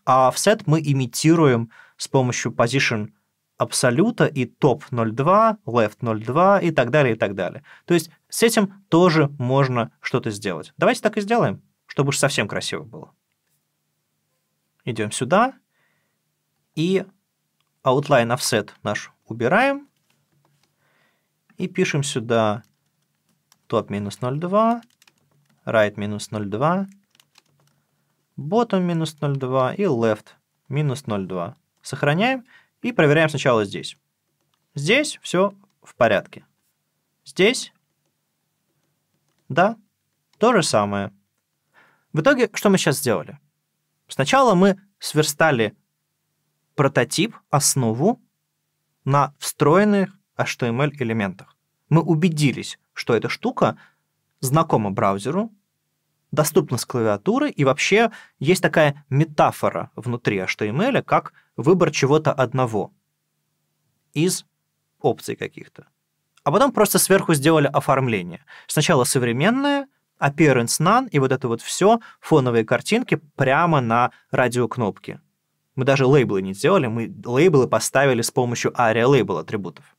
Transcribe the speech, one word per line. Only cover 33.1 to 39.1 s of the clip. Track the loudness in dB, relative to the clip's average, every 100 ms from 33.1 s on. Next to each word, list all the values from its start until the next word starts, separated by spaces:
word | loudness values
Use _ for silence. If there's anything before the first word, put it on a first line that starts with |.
| 4 2
сначала | 0 2 2
здесь. | 0 -6 -12 -16 _ _ _ _ _ _ _
Здесь | -8 0 0 0 -8
всё | -4 -2 -2 -4 _ _
в | -20
порядке. | _ 2 2 -2 -16 -20 _ _ _ _ _ _ _
Здесь, | -18 0 0 0 -8 _ _ _ _ _ _ _ _ _ _ _ _ _ _